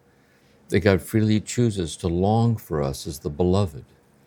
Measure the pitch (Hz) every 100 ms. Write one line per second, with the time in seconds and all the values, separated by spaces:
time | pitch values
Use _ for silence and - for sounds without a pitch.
0 | _ _ _ _ _ _ - 104 104 95
1 | - 110 107 107 - - 120 98 82 -
2 | 92 85 95 113 117 113 - 78 69 67
3 | - 73 87 73 90 95 98 120 - _
4 | _ _